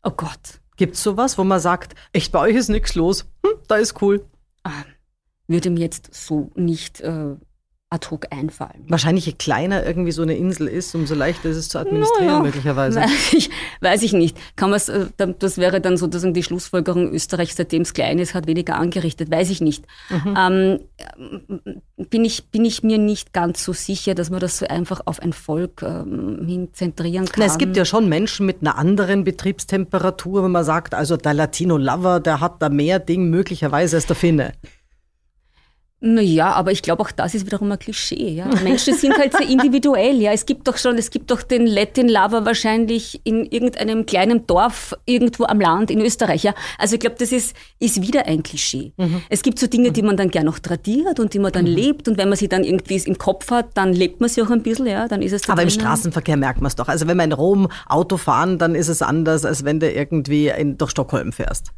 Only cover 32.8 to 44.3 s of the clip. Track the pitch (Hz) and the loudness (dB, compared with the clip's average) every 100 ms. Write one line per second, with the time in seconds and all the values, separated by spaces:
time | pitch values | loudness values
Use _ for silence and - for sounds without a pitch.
32.8 | 147 185 185 175 175 165 196 180 147 143 | 2 0 0 0 2 2 0 -2 0 2
33.8 | 175 160 - 170 170 156 131 - - _ | 2 0 0 0 2 2 0 -6 -20 _
34.8 | _ _ _ _ _ _ _ _ _ _ | _ _ _ _ _ _ _ _ _ _
35.8 | _ _ 226 226 202 160 170 - 180 196 | _ _ 2 4 4 4 4 2 2 0
36.8 | - 165 220 - 175 208 190 202 202 202 | 0 -2 -2 -2 -4 -4 -4 -4 -2 -4
37.8 | - 214 - - 226 156 185 226 185 254 | -8 -8 -6 -4 -4 -4 0 0 2 2
38.8 | - 311 277 415 277 392 - 262 294 269 | 2 2 2 4 4 2 2 4 4 4
39.8 | 285 247 226 269 208 214 - 269 - 247 | 2 2 4 4 2 0 -2 -2 -2 0
40.8 | 254 233 220 - - 247 - 247 233 202 | 0 0 -2 -6 -2 -4 0 2 4 2
41.8 | 214 - 247 214 196 226 214 220 220 220 | 0 2 4 4 4 2 0 0 2 2
42.8 | 226 233 220 - - 220 220 233 247 247 | 2 -2 -4 -10 -2 -2 0 0 0 -2
43.8 | 214 220 214 190 196 | -2 -2 0 2 4